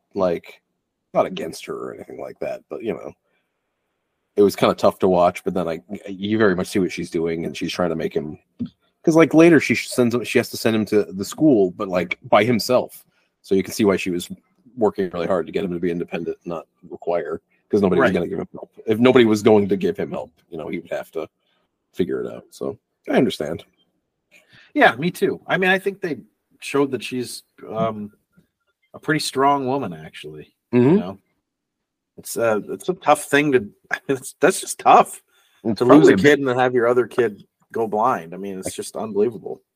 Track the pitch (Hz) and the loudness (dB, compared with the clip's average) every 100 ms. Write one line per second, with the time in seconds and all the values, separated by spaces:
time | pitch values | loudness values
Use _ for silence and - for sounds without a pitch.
0 | _ 101 92 85 - - _ _ _ _ | _ -4 -2 -2 -8 -20 _ _ _ _
1 | _ - 92 92 82 - - 65 62 53 | _ -2 -2 -4 -10 -12 -12 -12 -12 -14
2 | - 64 65 - 71 64 _ - 110 67 | -16 -14 -14 -10 -10 -10 _ -10 -8 -8
3 | 65 - _ _ _ _ _ _ _ _ | -12 -18 _ _ _ _ _ _ _ _
4 | _ _ _ - 101 - 117 87 104 - | _ _ _ 2 2 4 0 2 0 2
5 | 98 90 87 - - 90 82 82 - 101 | 2 2 2 0 -6 -6 -6 -8 -10 -16
6 | - 92 101 110 107 90 87 104 87 - | -14 -10 -4 0 2 0 -2 -2 -2 -4
7 | 85 85 82 82 82 71 85 - 87 80 | -6 -4 -4 -4 -6 -8 -6 -4 -4 -4
8 | 78 82 76 78 _ - - - _ _ | -6 -6 -8 -12 _ -12 -12 -12 _ _
9 | - 160 160 156 170 156 - 113 - - | 2 4 6 6 8 6 4 -2 -2 0
10 | 120 120 104 120 110 - 117 110 104 104 | 0 0 -2 -2 -2 -2 -2 0 0 0
11 | 90 95 98 - 147 113 92 90 98 90 | 0 -6 -10 0 4 4 2 -2 -4 -2
12 | 90 - - 110 110 113 - 127 - - | -4 -8 2 2 4 0 0 0 -2 -10
13 | _ _ _ _ - 95 - - 104 92 | _ _ _ _ -2 -2 -2 0 2 2
14 | 95 87 - 92 _ _ _ 123 104 - | -2 -6 -8 -16 _ _ _ -2 -2 0
15 | 92 85 85 92 80 90 95 87 87 85 | -4 -4 -2 -2 -2 -6 -6 -4 -4 -4
16 | 85 85 80 78 - 82 - _ 85 - | -6 -8 -8 -10 -10 -12 -12 _ -20 -12
17 | - 87 - - _ _ _ 107 98 90 | -6 -4 -4 -10 _ _ _ 0 2 2
18 | 113 92 82 - 90 - - - - 110 | 2 0 -4 -8 -10 -14 -20 -8 -4 4
19 | 127 123 113 107 107 107 98 98 92 82 | 6 8 6 4 4 4 4 0 -2 -4
20 | 85 - 60 _ _ 82 80 85 - 71 | -6 -8 -12 _ _ -14 -10 -10 -8 -10
21 | - 80 80 _ _ _ _ _ _ - | -8 -10 -12 _ _ _ _ _ _ -4
22 | 85 65 60 58 - - 65 - _ _ | -4 -4 -6 -12 -18 -12 -10 -10 _ _
23 | - 262 120 - 73 85 - _ _ _ | -2 0 0 -2 -8 -10 -14 _ _ _
24 | _ _ _ _ _ _ _ 294 226 117 | _ _ _ _ _ _ _ 2 2 2
25 | 170 - 180 - - 165 185 190 202 196 | -4 -2 -2 -2 -4 0 0 0 -2 -6
26 | 175 127 - _ _ _ - 139 143 123 | -8 -8 -12 _ _ _ -4 -2 -2 -4
27 | - 127 120 - - _ - 107 113 107 | -6 -8 -8 -12 -20 _ -12 -4 -4 -6
28 | 104 - _ _ _ _ _ _ _ - | -12 -16 _ _ _ _ _ _ _ -10
29 | - 151 - 135 139 143 127 143 110 80 | -4 -4 -4 0 2 2 -2 -4 -6 -10
30 | 80 - 76 78 - _ _ 123 127 185 | -16 -18 -18 -18 -20 _ _ 2 4 4
31 | 95 101 _ _ _ _ _ _ _ _ | 0 -10 _ _ _ _ _ _ _ _
32 | _ - - - 113 107 92 95 - 180 | _ -20 -12 -4 -2 -2 -4 -6 -6 -4
33 | 151 147 - 143 147 123 101 - _ - | 0 0 2 2 4 2 0 -10 _ -8
34 | - 135 - - 160 - - - - 156 | -4 -6 -8 0 0 0 -6 -2 6 6
35 | 117 - _ _ _ _ 107 101 123 143 | 4 -4 _ _ _ _ -6 0 6 8
36 | 180 190 147 143 135 123 127 123 117 123 | 8 6 6 4 2 0 2 2 2 2
37 | 117 - 113 101 _ _ _ 113 113 107 | 0 0 -2 -4 _ _ _ -6 -4 0
38 | 120 107 82 90 98 95 95 - 104 - | 0 0 -6 -12 -12 -10 -10 -10 -10 -10
39 | 110 101 113 107 - - _ | -6 -2 -2 -2 -12 -14 _